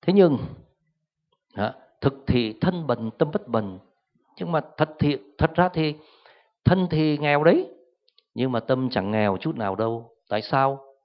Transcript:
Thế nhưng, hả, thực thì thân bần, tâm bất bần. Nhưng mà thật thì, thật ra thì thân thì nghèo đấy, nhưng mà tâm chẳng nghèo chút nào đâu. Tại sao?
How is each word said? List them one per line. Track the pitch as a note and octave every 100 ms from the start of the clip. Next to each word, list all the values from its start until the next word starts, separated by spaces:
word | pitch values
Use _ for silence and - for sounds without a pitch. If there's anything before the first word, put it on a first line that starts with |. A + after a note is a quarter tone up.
Thế | -
nhưng, | G3 F3+ C3 - - _ _ _ _ _ _ _ _ _ -
hả, | G2 - _ _
thực | - - -
thì | B2 A2 A2
thân | E3+ F3+ D3+
bần, | A#2 A2+
tâm | - D3+
bất | G3+ -
bần. | A#2 G#2 F#2+ _ _ _ _ _ -
Nhưng | F3
mà | E3 - -
thật | D3 -
thì, | D3 C#3 - _
thật | D#3+ D#3+
ra | F3+
thì | F3+ D#3 D3+ - _ _ _ _ _ -
thân | F#3 F3+
thì | D#3+ D#3 D3
nghèo | D3 D3
đấy, | D3+ C4+ F#4 - _ _ _ _ _
nhưng | - C3
mà | A#2+
tâm | - C3 C3
chẳng | - G2
nghèo | G#2+ G#2+ F#2+
chút | D#3 D#3+
nào | G#2 F#2+
đâu. | A2+ A#2 A2+ _ _
Tại | G#2
sao? | G#2+ C#3 C3+ C#3 - _